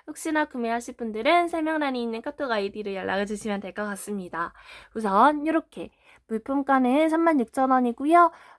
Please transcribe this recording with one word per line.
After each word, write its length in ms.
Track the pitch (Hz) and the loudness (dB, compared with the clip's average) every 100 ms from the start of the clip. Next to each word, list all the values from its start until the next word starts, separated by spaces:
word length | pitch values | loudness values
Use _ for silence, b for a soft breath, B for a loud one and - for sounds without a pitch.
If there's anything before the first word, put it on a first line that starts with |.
| - | -16
혹시나 400 | 302 320 311 302 | -10 -4 -2 -2
구매하실 500 | 254 226 233 240 - | -4 -4 -4 -6 -10
분들은 520 | 226 214 247 349 349 | -8 -4 2 2 2
설명란에 520 | 330 311 311 285 254 | -2 -2 -2 -2 -2
있는 220 | 233 226 | -4 -6
카톡 300 | 294 294 277 | -8 -6 -4
아이디로 420 | 220 202 214 208 | -2 -4 -6 -8
연락을 320 | 190 190 190 202 | -6 -4 -2 -2
주시면 360 | 208 220 196 | -4 -6 -6
될 120 | 196 | -6
것 100 | 180 | -8
같습니다. 720 | 208 196 - 208 180 165 170 - B B B | -8 -8 -8 -8 -8 -6 -6 -8 B B B
우선 540 | 226 214 196 269 302 302 | -6 0 6 6 4 0
이렇게 420 | 320 - - 165 b b b - | -2 -2 -12 -14 b b b -8
물품가는 840 | 220 240 277 269 269 247 269 320 | -8 -4 -2 2 2 4 4 2
삼만 300 | 320 330 302 | 4 4 2
육천 320 | - - 262 | 0 0 2
원이고요. 600 | 262 247 233 285 339 339 B B | 2 2 -2 4 6 6 B B